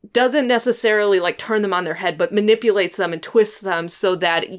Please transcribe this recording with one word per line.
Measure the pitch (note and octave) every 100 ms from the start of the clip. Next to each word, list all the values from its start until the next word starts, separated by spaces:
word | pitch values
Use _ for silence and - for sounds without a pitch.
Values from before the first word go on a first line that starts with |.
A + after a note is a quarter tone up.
| -
doesn't | A#3+ B3+ D4 B3
necessarily, | A#3 B3 - A3+ G#3+ G#3 F#3+
like, | F3 -
turn | - G#3+
them | G3+
on | F3+
their | F3
head, | E3 F#3 D#3+
but | E3+
manipulates | G#3 G#3+ A3 A3+ G3 F3 -
them | F3
and | E3
twists | - A3+ G#3 -
them | F#3+ E3+ E3+
so | - F#3+
that | F3+ E3+ E3
y-, | -